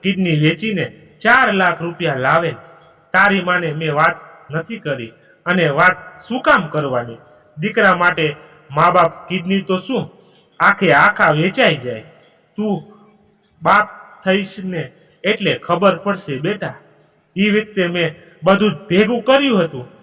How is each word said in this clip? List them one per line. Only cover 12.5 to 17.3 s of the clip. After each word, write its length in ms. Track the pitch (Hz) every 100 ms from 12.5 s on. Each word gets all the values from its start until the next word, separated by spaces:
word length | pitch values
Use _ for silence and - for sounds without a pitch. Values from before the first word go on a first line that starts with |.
| -
તું 360 | 214 180 - - - _ _ _ _ _
બાપ 260 | 160 202 214 - - -
થઈશ 320 | 190 196 196 -
ને 280 | 185 175 - _ _ _
એટલે 300 | 185 214 185
ખબર 420 | 127 - 175 196 180
પડશે 420 | 202 196 - 135
બેટા. 360 | 156 202 160 - _ _ _ _ _